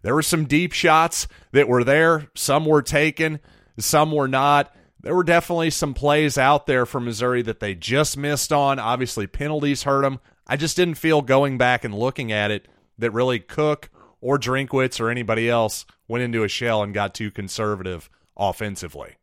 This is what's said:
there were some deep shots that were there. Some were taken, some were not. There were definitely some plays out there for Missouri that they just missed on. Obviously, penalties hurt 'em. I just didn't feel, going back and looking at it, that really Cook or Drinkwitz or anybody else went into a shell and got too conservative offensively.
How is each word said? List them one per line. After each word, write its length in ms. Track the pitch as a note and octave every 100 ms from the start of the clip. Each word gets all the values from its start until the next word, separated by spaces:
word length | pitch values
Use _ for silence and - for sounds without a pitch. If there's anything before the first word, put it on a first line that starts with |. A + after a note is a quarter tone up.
there 140 | G2 C#3+
were 60 |
some 240 | D3+ E3+ C#3+
deep 260 | D3 F3
shots 560 | - E3+ D#3 E3 - - - _
that 160 | C#3 B2
were 160 | B2
there. 480 | A#2+ D3 E3 D#3+ D3
Some 320 | - - C#3+ D#3
were 160 | D3+
taken, 600 | C3 D3+ D#3 - D#3+ D3+ _ _ _ -
some 360 | - D#3 D#3
were 160 | D3+ C3
not. 440 | C3 C#3+ C#3+ C#3+ _ _ _
There 140 | - F3+
were 80 |
definitely 460 | E3+ E3+ - E3+ E3
some 240 | - D3+
plays 440 | B2+ D3 D3+ D3+ C#3
out 280 | C3 D3 -
there 200 | C3 A#2+
for 160 | C3+
Missouri 400 | A#2+ G#2+ B2 B2
that 160 | A2+ G#2+
they 160 | G#2 F2+
just 420 | F2+ C3+ D3+ C#3
missed 360 | C#3+ C#3+ -
on. 260 | D3 C#3 C3+
Obviously, 480 | A2+ B2 B2 - G2
penalties 560 | - D3 D3+ C#3+ C#3
hurt 220 | C#3+ C#3 C#3
'em. 140 | C3 _ _ -
I 120 | C#3+
just 180 | D#3 -
didn't 200 | F3 D#3
feel, 260 | D#3+ D#3
going 360 | C3 C3 C#3+ B2+
back 280 | B2 B2 B2
and 80 |
looking 380 | G2+ B2 C3+ A#2
at 180 | G#2+ G#2
it, 160 | G#2 _ _ _ -
that 140 | A#2
really 280 | A2 B2+ B2
Cook 500 | - - D3+ D3 - _ - _
or 200 | B2 C#3
Drinkwitz 600 | B2 C3 C3+ C3+ C3 -
or 100 | A#2
anybody 380 | B2 A2+ A2+ A#2
else 380 | A#2 A2 - - _ -
went 160 | A#2
into 200 | B2 A2+
a 60 | G#2
shell 320 | - A#2+ A2
and 120 | G#2
got 200 | G2+ G2+
too 160 | - G#2+
conservative 800 | - F#2+ - G#2+ G2+ F#2 E2+ - _ _ -
offensively. 800 | G2 - G#2+ F#2+ E2+ C#2+ - _